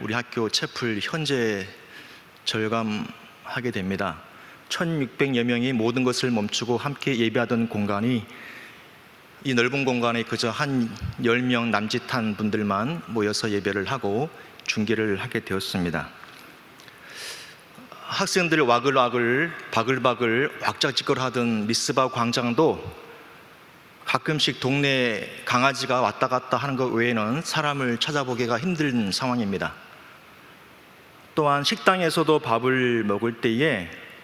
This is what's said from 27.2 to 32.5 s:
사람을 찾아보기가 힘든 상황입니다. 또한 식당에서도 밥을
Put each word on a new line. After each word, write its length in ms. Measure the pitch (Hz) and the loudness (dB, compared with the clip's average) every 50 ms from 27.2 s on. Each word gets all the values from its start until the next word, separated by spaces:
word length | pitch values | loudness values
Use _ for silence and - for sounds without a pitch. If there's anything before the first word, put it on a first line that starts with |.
| 107 107 127 160 | 0 0 -2 -2
사람을 560 | 170 - - 160 151 147 143 143 131 123 117 113 | -4 -2 -2 0 0 0 0 0 0 -2 0 -2
찾아보기가 600 | - - 147 147 135 127 123 117 123 113 120 110 | -2 -2 -2 -2 0 -2 -2 -2 0 0 0 0
힘든 540 | 143 185 180 156 151 143 123 120 107 95 | 0 -2 0 0 0 2 2 2 2 2
상황입니다. 600 | 85 - 135 127 123 123 110 98 98 85 82 78 - - - - - - - - - - - - - - - - - - - - - - - - - - - - - - - - - | 0 -2 0 0 0 0 0 0 0 -2 -2 -4 -6 -8 -18 -20 -20 -20 -20 -20 -20 -20 -20 -20 -20 -20 -20 -20 -20 -20 -20 -20 -20 -20 -20 -20 -20 -20 -20 -20 -20 -20 -16 -6 -2
또한 280 | 160 151 143 143 143 | 2 2 4 4 2
식당에서도 760 | 143 - 226 - - 202 190 185 175 160 - 170 156 156 156 147 | 2 0 -2 2 4 4 4 4 4 2 4 2 4 4 4 4
밥을 640 | - 123 | 4 2